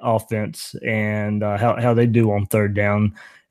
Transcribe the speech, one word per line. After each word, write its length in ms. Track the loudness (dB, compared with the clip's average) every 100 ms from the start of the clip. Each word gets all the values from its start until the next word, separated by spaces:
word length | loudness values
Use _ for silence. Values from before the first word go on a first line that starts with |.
offense 720 | -2 -2 -2 -6 -6 -8 -14 -10
and, 600 | -4 -2 0 -2 -2 -2
uh, 160 | -2 0
how, 200 | 0 2
how 140 | 2
they 140 | 4 4
do 260 | 4 2
on 140 | 0 0
third 280 | 0 0
down. 400 | 0 0 2 0 -2 -20 -20 0